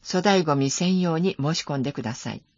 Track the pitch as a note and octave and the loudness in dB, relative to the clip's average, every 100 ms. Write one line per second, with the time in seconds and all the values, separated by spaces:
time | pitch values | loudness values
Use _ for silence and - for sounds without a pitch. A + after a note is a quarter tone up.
0 | - F#3 F#3+ F#3+ D#3 C#3 C3+ - F3+ F#3 | -2 0 4 4 4 2 0 0 2 2
1 | F3 D#3+ F#3 - C#3+ E3+ - C#3 C3 C#3 | 2 2 0 0 -2 -2 -4 -4 -4 -4
2 | A2+ A2+ A#2+ G#2 _ | -8 -8 -8 -10 _